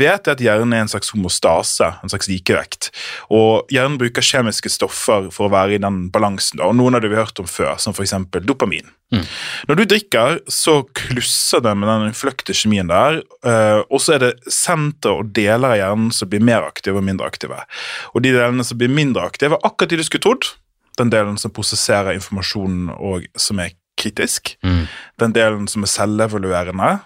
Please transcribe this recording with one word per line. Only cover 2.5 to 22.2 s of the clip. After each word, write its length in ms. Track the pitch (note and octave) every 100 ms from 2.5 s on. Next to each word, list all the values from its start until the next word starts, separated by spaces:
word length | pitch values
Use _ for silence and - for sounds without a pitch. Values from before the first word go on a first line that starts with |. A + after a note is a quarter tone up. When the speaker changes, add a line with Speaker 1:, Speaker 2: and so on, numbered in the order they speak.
| F#2 - - - - - - - A2
Speaker 1:
Og 320 | A2 A2 -
hjernen 240 | C3+ C3+ C#3+
bruker 240 | A#2+ B2
kjemiske 480 | A#2+ C#3 A2+ - A2
stoffer 560 | - G2 - - G#2+ F#2+
for 220 | - G2+
å 20 |
være 240 | G2 G2 G#2
i 60 |
den 220 | G2 F#2+ F2+
balansen, 420 | G#2+ G#2+ F#2+ - -
da. 80 | F2+
Og 60 | A#2+
noen 160 | B2+ B2
av 80 |
det 80 | G#2+
vi 80 | G#2+
har 80 | A2
hørt 160 | -
om 80 | E2+
før, 240 | - D2 C#2+
som 80 | -
for 160 | - G2
eksempel 320 | G2 F#2 F2 F#2+
dopamin. 400 | C3 A2 E2 - _ _
Speaker 2:
Mm. 160 | A2 F2+ - - - -
Speaker 1:
Når 140 | D3+
du 40 | A3
drikker, 480 | G#3+ - A#2 A#2+ E3 -
så 320 | - - D3 - -
klusser 640 | - B2 A#2+ - - F3 A#2
det 80 | G2+
med 160 | G#2
den 240 | A2 G#2+ A2+
fløkte 400 | C#3 - - -
kjemien 320 | G#2+ G#2 F2+
der, 320 | F2+ C3 D#3+ - -
eh, 380 | A#2+ A2+ G#2+ G#2+
og 160 | - C3+
så 160 | - D3
er 80 | B2
det 40 | - -
senter 720 | - - E3 D3+ D3+ A2+ E2+
og 140 | A2 G2+
deler 380 | G#2 A#2 C3 G#2+
av 60 |
hjernen 240 | F#2+ G#2+ A2+ -
som 160 | F#2+
blir 80 | G#2 A#2
mer 160 | A2+ D2
aktive 240 | - - G2
og 60 | G2
mindre 160 | F#2+ A#1+
aktive. 320 | - - - - - - - - -
Og 80 |
de 80 | C3 B2+
delene 240 | A#2+ B2+
som 160 | B2 A#2+
blir 80 | B2
mindre 400 | C#3+ D3 G#2 F2
aktive, 320 | - C#3+ D#3+
akkurat 320 | G#3 - E3
de 80 | E3
du 80 | D#3+
skulle 160 | D3 G3
trodd, 220 | C4 - - _ _ _ -
den 140 | A#2+
delen 220 | A2+ G#2 G#2
som 160 | A2+
prosesserer 640 | G#2+ G#2 G#2+ - G#2 G2
informasjonen 720 | F#2